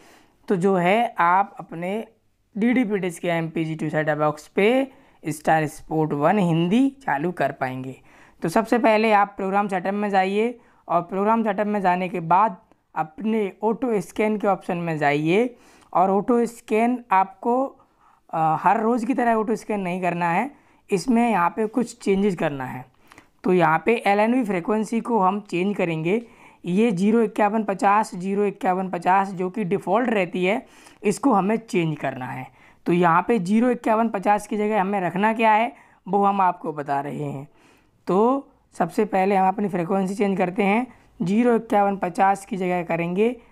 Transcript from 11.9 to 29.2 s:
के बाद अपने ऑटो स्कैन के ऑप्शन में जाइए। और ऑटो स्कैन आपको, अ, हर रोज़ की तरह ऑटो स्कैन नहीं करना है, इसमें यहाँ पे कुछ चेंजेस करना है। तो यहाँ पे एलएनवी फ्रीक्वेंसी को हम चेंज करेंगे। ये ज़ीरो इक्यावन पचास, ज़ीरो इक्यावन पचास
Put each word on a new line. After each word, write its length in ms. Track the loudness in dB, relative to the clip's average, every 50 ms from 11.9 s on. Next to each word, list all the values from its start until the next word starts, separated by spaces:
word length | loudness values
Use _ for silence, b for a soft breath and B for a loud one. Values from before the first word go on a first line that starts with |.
| 0 0 -2 -4
के 100 | -4 -6
बाद 380 | 0 2 4 4 4 2 0 -6 _ _ _ _ _ _ -8
अपने 580 | -8 -8 -8 -8 -8 -4 -2 -2 0 -2 -4 -6 -4 -2
ऑटो 380 | -2 -2 -2 -2 -2 -2 -2
स्कैन 360 | -4 -6 -4 -2 -2 0 0
के 100 | 0 0
ऑप्शन 300 | 0 0 0 -2 -6 -6
में 200 | -4 -4 -4 -4
जाइए। 580 | 0 0 0 0 2 0 2 2 2 2 0 b b b b b b b b 0
और 160 | 0 2 2
ऑटो 360 | 2 0 2 2 2 2 0
स्कैन 580 | -2 -4 -12 -6 -2 0 2 2 2 0 -2 -2 0
आपको, 680 | 2 2 2 0 -4 -6 -2 -2 0 0 -2 -4 -6 b b b b b b b b b b -8 -4
अ, 240 | -2 0 0 0 2
हर 220 | 2 2 2 2
रोज़ 240 | 2 0 0 0 0
की 80 | -2 -2
तरह 200 | 0 2 2 2
ऑटो 220 | 2 0 -2 -4
स्कैन 240 | -4 -4 -6 -6 -4
नहीं 220 | -4 -4 -4 -2
करना 300 | -2 -2 -2 -2 -2 0
है, 200 | 0 0 -2 -4 b b b b b b b b
इसमें 400 | -4 -2 0 2 2 2 4 2
यहाँ 180 | 2 2 2 0
पे 180 | 0 -2 -4
कुछ 320 | -2 0 -2 -4 -4 -6 -6
चेंजेस 360 | -2 0 2 2 2 0 0
करना 300 | 0 -2 -4 -4 -6 -10
है। 200 | -10 -10 -12 -14 _ b b b b b b b b b _ 0
तो 100 | 2 4
यहाँ 300 | 4 4 4 4 2 2
पे 180 | 0 0 2 2
एलएनवी 380 | 2 2 4 2 2 2 0 0
फ्रीक्वेंसी 580 | 0 -2 -4 -2 -2 -2 -2 -2 -2 -4 -4
को 180 | -2 0 0 2
हम 200 | 2 2 0 -2
चेंज 380 | -6 -6 -4 -2 -2 -2 0
करेंगे। 500 | -2 -2 -2 -2 -2 -2 -2 -2 -2 -4 B B B B B B B B
ये 260 | -2 2 2 2 2
ज़ीरो 300 | 2 2 2 2 4 4
इक्यावन 420 | 2 0 0 0 0 0 0 -2 -2
पचास, 520 | -2 -4 0 2 2 2 2 0 -2 -6
ज़ीरो 300 | -8 -6 -4 -2 0 0
इक्यावन 440 | -2 -2 -2 -2 -2 -2 -2 -4 -6
पचास 400 | -6 -4 0 2 2 2